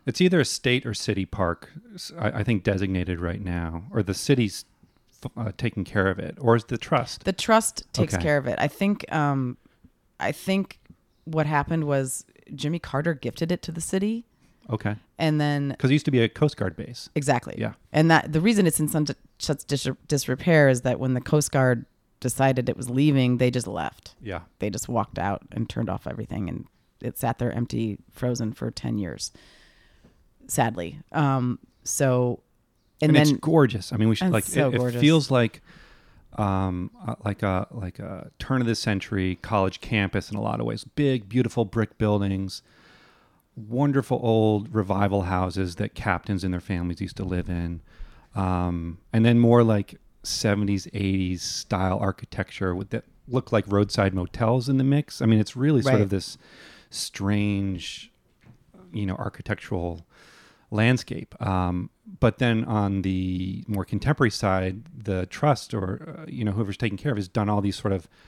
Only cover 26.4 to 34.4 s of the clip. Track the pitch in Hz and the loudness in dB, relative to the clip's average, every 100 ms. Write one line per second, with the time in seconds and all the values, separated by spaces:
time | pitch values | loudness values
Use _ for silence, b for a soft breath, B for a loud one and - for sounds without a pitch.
26.4 | 87 85 - _ _ - 123 - 117 - | -6 -8 -12 _ _ -12 -12 -6 -4 -2
27.4 | 120 117 120 120 110 101 _ - 123 120 | -4 -4 -4 -4 -4 -6 _ -6 -4 -2
28.4 | 110 - - - 123 107 87 57 - b | -4 -6 -8 -6 -6 -4 -6 -8 -12 b
29.4 | b b b b b b b b _ _ | b b b b b b b b _ _
30.4 | - - 113 92 85 147 - 156 143 135 | -6 0 0 -2 -8 -10 -6 0 2 2
31.4 | 127 - _ _ - - 131 127 123 - | 0 -4 _ _ -6 0 2 2 0 -4
32.4 | _ _ _ _ _ - 156 147 151 135 | _ _ _ _ _ 0 6 8 6 4
33.4 | 160 160 127 107 - 107 110 104 185 110 | 4 6 6 2 -4 2 2 4 2 2